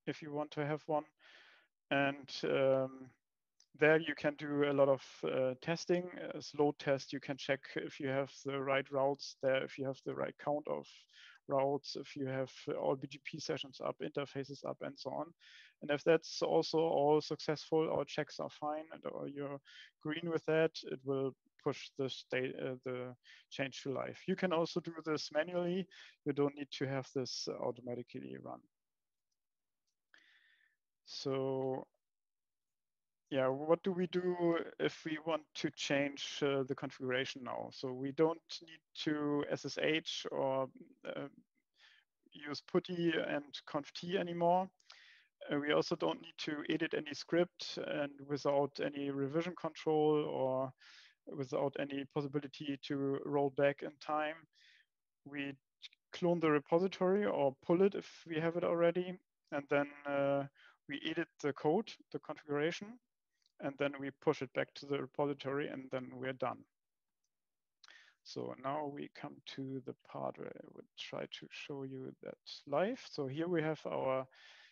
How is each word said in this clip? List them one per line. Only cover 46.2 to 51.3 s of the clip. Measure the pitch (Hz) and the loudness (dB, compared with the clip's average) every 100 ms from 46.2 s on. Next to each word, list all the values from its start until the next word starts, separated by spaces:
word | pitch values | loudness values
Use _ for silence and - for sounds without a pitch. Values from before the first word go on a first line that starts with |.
need | - - | -8 -10
to | - 147 - | -6 -4 -2
edit | 156 160 | 0 0
any | - 151 | -2 -4
script | 143 - 170 175 - - 170 | -8 0 2 2 0 -8 -6
and | - 151 143 139 139 | -2 -2 -2 -6 -6
without | 143 143 143 139 - | -2 2 4 4 0
any | 147 143 139 | -4 -2 -2
revision | 139 139 156 175 170 | 0 0 0 -2 -4
control | 160 - 160 156 151 151 | -6 -2 2 4 6 4
or | 151 139 131 131 135 - - - - _ - | 2 0 2 2 0 -6 -20 -20 -20 _ -10